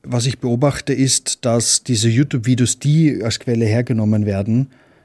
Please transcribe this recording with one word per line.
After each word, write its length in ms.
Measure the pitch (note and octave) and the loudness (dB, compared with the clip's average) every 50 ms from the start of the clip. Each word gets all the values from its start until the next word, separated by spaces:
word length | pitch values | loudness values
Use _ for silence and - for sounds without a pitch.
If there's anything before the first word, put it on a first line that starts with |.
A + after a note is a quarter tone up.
| _ | _
was 220 | C3 B2+ A#2+ A2+ | -6 -4 -2 -2
ich 140 | C3+ A#2 - | -2 -4 -4
beobachte, 560 | - B2 A#2+ A#2+ C#3 C#3+ C3 - - - C#3 | -2 -2 0 2 0 0 0 -2 -4 -4 0
ist, 500 | B2 C3+ C3+ - - - - - - - | 0 0 0 0 -2 -4 -6 -10 -4 -2
dass 400 | B2 A#2 A#2+ A2 - - - - | 0 0 0 0 0 -2 -2 -2
diese 240 | - B2+ G#2+ A2 A#2 | -2 -2 0 2 2
YouTube-Videos, 720 | A2+ A#2+ D3 C#3+ - C3 G#2+ A#2+ B2+ A#2+ B2+ A2+ - - | 2 2 2 0 0 -4 0 0 2 2 2 0 -2 -2
die 440 | - C#3+ D3 D#3+ E3 D3 B2 F2+ G2+ | 0 0 2 4 4 2 2 0 -4
als 180 | A#2 - - | -4 -6 -4
Quelle 260 | - - A#2+ A#2 A#2 | -4 -2 0 0 2
hergenommen 580 | A2 G#2+ A#2+ B2 - B2+ A2 G#2+ G#2+ A2 G#2+ G#2 | 2 2 0 0 0 -2 0 0 0 2 0 0
werden, 460 | G#2 G2+ G2 G2+ G#2 A2 B2 C3+ C3+ _ _ _ _ _ _ _ | 0 -2 -2 -2 0 0 0 -2 -2 _ _ _ _ _ _ _